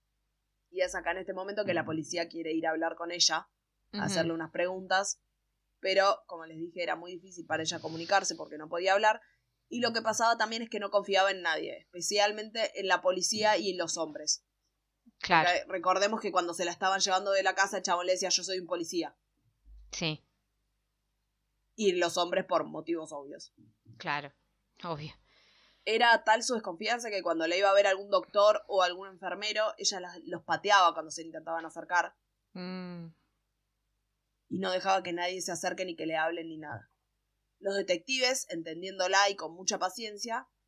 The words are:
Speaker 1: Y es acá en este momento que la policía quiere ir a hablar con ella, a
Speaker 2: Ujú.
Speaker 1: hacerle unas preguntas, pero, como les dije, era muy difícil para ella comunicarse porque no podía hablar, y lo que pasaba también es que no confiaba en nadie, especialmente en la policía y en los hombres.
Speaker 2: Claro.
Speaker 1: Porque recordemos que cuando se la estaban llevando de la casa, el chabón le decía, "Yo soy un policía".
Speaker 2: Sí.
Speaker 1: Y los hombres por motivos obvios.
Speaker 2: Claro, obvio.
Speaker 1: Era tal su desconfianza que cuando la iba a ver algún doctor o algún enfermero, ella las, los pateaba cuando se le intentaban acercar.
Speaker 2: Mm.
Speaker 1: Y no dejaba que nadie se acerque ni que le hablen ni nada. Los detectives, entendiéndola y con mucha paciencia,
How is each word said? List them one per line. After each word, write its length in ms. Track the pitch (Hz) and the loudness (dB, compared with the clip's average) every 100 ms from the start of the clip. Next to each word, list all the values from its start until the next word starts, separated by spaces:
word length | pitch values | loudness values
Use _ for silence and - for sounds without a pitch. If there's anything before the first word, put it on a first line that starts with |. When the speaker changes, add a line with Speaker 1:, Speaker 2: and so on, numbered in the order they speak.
| _ _ _ _ _ _ _ | _ _ _ _ _ _ _
Speaker 1:
Y 120 | 185 | -2
es 140 | 180 185 | -2 -2
acá 160 | 170 | -4
en 60 | 185 | -4
este 140 | 180 | -6
momento 300 | 185 190 208 | -8 -6 -4
que 100 | 196 | -2
la 120 | 170 156 | -2 -2
policía 420 | 160 147 170 170 | -6 -6 -6 -6
quiere 240 | 165 160 | -6 -4
ir 140 | 160 165 | -2 -2
a 40 | |
hablar 240 | 160 165 170 | 0 -2 -4
con 160 | 170 | -6
ella, 260 | 175 - 160 | 0 0 0
a 120 | - _ _ _ _ 202 | -6 _ _ _ _ -6
Speaker 2:
Ujú. 40 | 196 | -2
Speaker 1:
hacerle 280 | 180 165 | 0 0
unas 180 | 165 156 | -2 -6
preguntas, 680 | - 180 190 190 190 202 - _ _ _ _ _ _ | -2 -2 -2 0 0 0 -6 _ _ _ _ _ _
pero, 440 | 190 190 196 - - | 2 4 4 2 -4
como 180 | 170 160 | -16 -14
les 120 | 160 | -12
dije, 240 | 170 170 | -10 -6
era 120 | 170 165 | -4 -4
muy 180 | 175 | -6
difícil 320 | 180 190 175 160 | -14 -16 -16 -6
para 180 | 160 | -4
ella 160 | 160 170 | -4 -6
comunicarse 560 | 156 160 170 196 190 165 | -8 -8 0 2 2 -8
porque 220 | 151 151 | -10 -12
no 100 | 156 | -8
podía 260 | 175 185 | -2 4
hablar, 280 | 202 214 226 _ _ _ _ - | 4 4 2 _ _ _ _ -10
y 100 | 240 | -4
lo 120 | 233 | -2
que 80 | 226 | 0
pasaba 360 | 220 214 226 226 | -2 2 2 2
también 240 | 220 226 | 0 -2
es 80 | 226 | -6
que 100 | 208 | -6
no 120 | 202 | 2
confiaba 400 | 208 196 190 196 | 0 4 4 4
en 100 | 190 | 2
nadie, 360 | 175 156 160 - | -2 -2 -4 -10
especialmente 1000 | _ 180 165 202 208 214 220 226 220 - | _ -10 -2 2 2 0 -8 -4 -4 -2
en 80 | 190 | 0
la 140 | 175 | 2
policía 560 | 180 185 180 214 214 202 | 2 0 0 2 4 4
y 140 | 190 | 0
en 60 | 180 | -2
los 200 | 165 175 | -4 -4
hombres. 480 | 156 151 151 - _ _ _ _ _ _ _ _ | -6 -6 -4 -4 _ _ _ _ _ _ _ _
Speaker 2:
Claro. 300 | - 170 165 | 4 6 6
Speaker 1:
Porque 220 | 175 - | 2 -2
recordemos 480 | 185 180 185 202 220 | -2 2 4 2 0
que 120 | 208 | 0
cuando 220 | 175 170 | 0 0
se 120 | 170 170 | -4 -6
la 60 | |
estaban 280 | 170 190 190 | -2 0 0
llevando 320 | 196 185 202 | 2 0 2
de 120 | 196 | 2
la 120 | 190 185 | 2 2
casa, 220 | 196 202 | 0 0
el 60 | |
chabón 220 | 190 175 180 | 0 0 2
le 80 | |
decía, 160 | 180 185 | 0 0
"Yo 140 | 185 | -2
soy 160 | 180 185 | -2 -6
un 80 | 170 | -4
policía". 480 | 175 165 180 147 _ _ _ _ _ - - - | -6 -4 -4 -6 _ _ _ _ _ -20 -20 -14
Speaker 2:
Sí. 320 | - 165 151 _ _ _ _ _ _ _ _ _ _ _ _ _ _ _ - | -6 -4 -6 _ _ _ _ _ _ _ _ _ _ _ _ _ _ _ 0
Speaker 1:
Y 180 | 208 | 2
los 240 | 180 175 175 | 2 0 0
hombres 280 | 175 185 185 | 0 0 0
por 200 | 170 151 | 0 -2
motivos 460 | 156 160 170 156 | -8 -6 -6 -6
obvios. 400 | 147 139 147 - _ - _ _ 117 | -12 -14 -16 -18 _ -20 _ _ -12
Speaker 2:
Claro, 340 | 170 147 139 _ _ _ _ _ | -4 -4 -6 _ _ _ _ _
obvio. 300 | 175 156 151 - _ _ _ _ _ _ - | -8 -8 -8 -16 _ _ _ _ _ _ -2
Speaker 1:
Era 380 | 220 233 226 214 | 4 6 6 6
tal 180 | 226 | 4
su 120 | 226 233 | 4 -2
desconfianza 540 | 208 165 214 240 233 | -4 -6 -2 -2 -2
que 120 | 196 | -2
cuando 240 | 170 165 160 | 0 0 2
la 80 | 180 | 4
iba 140 | 196 | 6
a 40 | |
ver 140 | 196 202 | 6 6
algún 220 | 190 202 | 2 2
doctor 520 | 190 175 208 208 214 - | 0 2 6 6 6 2
o 140 | 196 | 2
algún 240 | 180 180 196 | 2 0 -12
enfermero, 640 | 185 185 185 214 214 214 - | -10 -8 -4 -4 0 -2 0
ella 240 | 196 190 | -4 -4
las, 160 | 180 175 - | -10 -12 -10
los 180 | 180 | -10
pateaba 500 | - 160 202 202 175 | -4 -2 6 8 8
cuando 180 | 165 160 | 4 -8
se 100 | 160 | -12
le 60 | 165 | -12
intentaban 380 | 160 160 165 165 | -12 -8 -8 -8
acercar. 480 | 170 160 175 175 _ _ _ _ | -12 -2 0 0 _ _ _ _
Speaker 2:
Mm. 540 | 185 180 185 180 175 165 - _ _ _ _ _ _ _ _ _ _ _ _ - | -12 -10 -8 -10 -12 -14 -18 _ _ _ _ _ _ _ _ _ _ _ _ -10
Speaker 1:
Y 100 | 185 | -6
no 120 | 190 | -2
dejaba 300 | 185 196 190 | -2 2 0
que 100 | 185 | 0
nadie 280 | 175 180 185 | -4 -4 -4
se 100 | 180 | -6
acerque 320 | 165 185 180 185 | -4 -4 -4 -8
ni 100 | 165 | -6
que 100 | 160 | -4
le 120 | 160 | -2
hablen 320 | 160 170 165 | -2 -4 -8
ni 80 | 156 | -12
nada. 320 | 151 110 - _ _ _ _ _ _ _ | -12 -14 -14 _ _ _ _ _ _ _
Los 160 | 190 196 | -4 -2
detectives, 720 | 185 175 - 262 247 262 - | 0 -2 -2 0 2 0 -4
entendiéndola 800 | 170 165 160 190 190 180 196 202 | -8 -8 -10 -8 -2 2 6 4
y 60 | 196 | 2
con 160 | 160 | -8
mucha 260 | 175 190 196 | -8 -6 -2
paciencia, 720 | 185 185 220 208 226 233 262 _ | -2 -4 -12 -10 -8 -8 -8 _